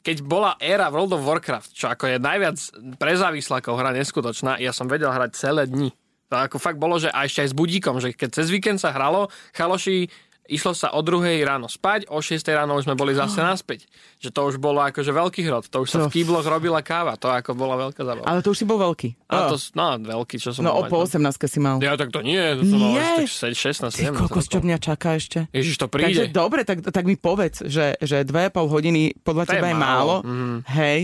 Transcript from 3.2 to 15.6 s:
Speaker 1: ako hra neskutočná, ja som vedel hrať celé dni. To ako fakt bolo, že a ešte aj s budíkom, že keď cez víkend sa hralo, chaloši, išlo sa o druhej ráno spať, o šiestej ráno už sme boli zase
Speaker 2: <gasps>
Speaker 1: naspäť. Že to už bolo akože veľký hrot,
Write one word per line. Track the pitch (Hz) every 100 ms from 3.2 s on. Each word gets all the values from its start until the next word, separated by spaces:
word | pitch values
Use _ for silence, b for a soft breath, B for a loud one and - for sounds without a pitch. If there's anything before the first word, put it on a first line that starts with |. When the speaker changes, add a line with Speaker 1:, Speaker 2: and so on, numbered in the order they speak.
| 185 156 131 127
Speaker 1:
ako | 127
hra | 120 131
neskutočná, | 127 139 - 120 113 135 131
ja | 127
som | - 127
vedel | 143 147
hrať | 127 123
celé | - 135 151
dni. | 135 131 139 - _ _ _
To | 123
ako | 135 143
fakt | 175 156
bolo, | 156 170
že | 156
a | 127
ešte | 139 -
aj | 143
s |
budíkom, | 135 170 185 165 131
že | 123
keď | 120 131
cez | - 160
víkend | 196 202 196
sa | 175
hralo, | 135 135 180 202 B B
chaloši, | - 170 185 190 190 175 B B B _
išlo | 151 185
sa | 170 156
o | 147
druhej | 160 175 175 165
ráno | 143 139 117
spať, | - 185 214 202
o | 151
šiestej | 151 160 160
ráno | 151 147
už | 143
sme | 139
boli | 135 139
zase | 139 139 202
Speaker 2:
<gasps> | 165
Speaker 1:
naspäť. | 185 - 131 - b b b
Že | 127
to | 131 143
už | 135
bolo | 147 143
akože | 143 135 139
veľký | 143 175 175
hrot, | 165 123